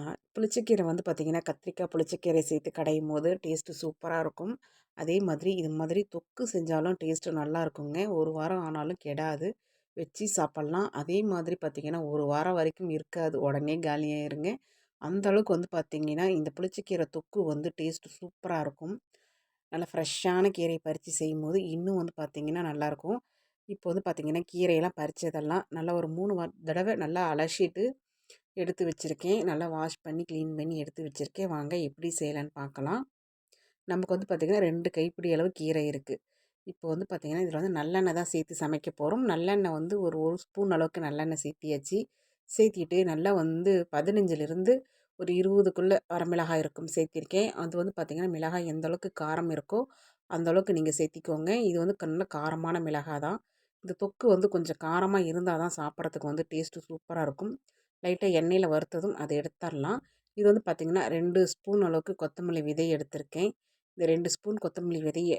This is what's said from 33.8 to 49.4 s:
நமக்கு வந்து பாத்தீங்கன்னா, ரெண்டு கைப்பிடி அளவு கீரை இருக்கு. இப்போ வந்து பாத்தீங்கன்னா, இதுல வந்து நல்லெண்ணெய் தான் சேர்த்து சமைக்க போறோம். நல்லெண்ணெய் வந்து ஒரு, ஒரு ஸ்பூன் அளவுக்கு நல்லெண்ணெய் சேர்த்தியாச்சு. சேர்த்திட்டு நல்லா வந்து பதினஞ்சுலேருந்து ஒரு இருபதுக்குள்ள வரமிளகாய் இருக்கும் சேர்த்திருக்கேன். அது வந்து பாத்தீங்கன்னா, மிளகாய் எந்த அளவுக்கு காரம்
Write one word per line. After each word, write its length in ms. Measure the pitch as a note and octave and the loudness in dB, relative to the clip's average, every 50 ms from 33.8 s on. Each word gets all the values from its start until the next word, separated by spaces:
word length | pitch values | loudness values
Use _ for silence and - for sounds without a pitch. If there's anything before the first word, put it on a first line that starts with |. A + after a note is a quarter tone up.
| - - | -6 -4
நமக்கு 260 | F3 F#3 F3+ - F#3 | -2 -2 0 0 0
வந்து 160 | F#3 G3 - | -2 0 -2
பாத்தீங்கன்னா, 320 | F#3 D#3+ E3 E3 G3+ G#3 F#3 | -2 0 2 4 4 4 4
ரெண்டு 280 | E3 E3 E3+ E3+ F3+ | 4 2 2 -2 -2
கைப்பிடி 400 | - E3 D#3+ F3 - - F3 E3+ E3 | 0 0 0 0 -2 -2 0 2 2
அளவு 200 | D#3+ E3+ F#3 - | 4 2 2 0
கீரை 300 | - D#3 D#3 D#3 D#3 D3 | 0 -2 0 2 2 0
இருக்கு. 300 | D3 C#3+ C#3 - - C3 - _ _ _ _ _ _ _ _ - | 0 -2 -4 -6 -6 -8 -8 _ _ _ _ _ _ _ _ -18
இப்போ 200 | F#3+ F3 _ - D#3+ | -18 -14 _ -4 -4
வந்து 180 | D#3 F3 F#3+ | -2 -2 -2
பாத்தீங்கன்னா, 380 | - F#3+ - - D3+ D#3 F3+ F#3 | -4 -6 -6 -4 -4 -2 0 0
இதுல 160 | E3+ D#3 D3+ | 0 0 0
வந்து 140 | F3+ F#3+ F3 | 0 0 0
நல்லெண்ணெய் 440 | D3+ D3 D#3+ F3+ F#3+ F#3+ F3+ D#3+ F3 | 0 0 0 2 2 2 2 2 0
தான் 140 | F3 - - | -2 0 0
சேர்த்து 240 | D#3+ D#3 - E3 - | -2 -2 -2 -4 -4
சமைக்க 320 | D#3 D3+ D#3 D3 - E3+ - | -2 -2 -2 -2 -4 -6 -6
போறோம். 300 | - D3 D#3+ G#3 B3 C4 | -2 0 0 0 2 2
நல்லெண்ணெய் 500 | G#3+ E3 E3 E3+ F#3+ G3+ G3+ F#3+ E3+ D#3+ | 2 2 2 2 2 2 2 2 2 0
வந்து 200 | D#3 D#3+ F3 G#3 G3+ | -2 -2 -2 -2 0
ஒரு, 180 | F#3 E3 D3+ D#3 | 0 0 0 0
ஒரு 180 | D#3 D#3+ F3 F3+ | 0 0 0 -2
ஸ்பூன் 340 | - _ - G3 G3+ G3 F3+ | -6 _ -4 -2 0 2 4
அளவுக்கு 300 | D#3+ D#3+ D#3+ - E3+ D#3+ | 4 2 2 0 -4 -4
நல்லெண்ணெய் 400 | C#3+ D3 D3+ D#3 D#3+ D#3+ D3+ - | -4 -2 -2 -2 -2 -2 -4 -6
சேர்த்தியாச்சு. 580 | D3 D#3 _ - D#3 D3 C#3+ C#3+ - F#3 A3 A#3+ - _ _ _ _ _ _ _ - | -8 -8 _ -4 -4 -4 -2 -2 -2 -2 -2 -2 -4 _ _ _ _ _ _ _ -4
சேர்த்திட்டு 480 | - - G#3+ G#3+ - F#3 E3 - F3 F#3 F#3 | 4 6 6 6 4 0 -4 0 4 4 4
நல்லா 280 | F3 D#3+ D#3 F3 G3 G3+ | 4 2 2 2 4 4
வந்து 400 | F3+ D#3+ D#3+ D#3+ E3 F3+ G3 F#3+ F3+ E3+ - | 4 2 2 0 2 4 4 4 4 2 2
பதினஞ்சுலேருந்து 840 | - D3 D#3 G3 G3+ G#3+ G3 F3 A3+ D3+ D3+ D3+ E3 F#3 F#3 A3+ B3+ C4 - _ _ _ _ _ _ - | 0 0 2 4 4 4 4 4 2 0 0 -2 -2 2 4 4 4 4 4 _ _ _ _ _ _ -8
ஒரு 120 | F#3 F3 F3+ | -2 0 2
இருபதுக்குள்ள 600 | F3+ F#3 F#3+ G3 G3+ G3 F#3 - F3+ F3+ F#3+ G3 - - | 2 4 4 6 6 6 6 4 4 4 4 4 4 2
வரமிளகாய் 540 | - E3+ E3+ E3 F3 F3 F3 D#3+ E3 E3 D#3 D#3 | 0 -2 -2 0 2 2 2 2 2 2 0 0
இருக்கும் 240 | D#3 - - E3+ D#3+ | -2 -4 -8 -8 -4
சேர்த்திருக்கேன். 600 | - E3 D#3+ D#3+ - D#3+ D#3+ - - G3 G#3+ - - | 0 0 0 0 0 -6 -6 0 2 2 2 2 0
அது 200 | - E3+ E3 E3+ | -4 -6 -4 -2
வந்து 160 | F3 F3 G3 - | -2 -2 -2 -2
பாத்தீங்கன்னா, 380 | - D#3+ - - E3+ F#3 F#3 | -4 -6 -4 -4 -2 -2 -2
மிளகாய் 400 | E3 D#3 D#3+ D#3+ F3 F3+ E3+ E3 | 0 0 -2 0 0 -2 -2 -2
எந்த 160 | D#3 D#3+ E3 | -4 -2 -2
அளவுக்கு 240 | D#3+ F3 F3 - F#3 - | -2 -2 -2 -4 -6 -6
காரம் 360 | - D#3 D3+ D#3+ E3 | -6 -4 -2 0 0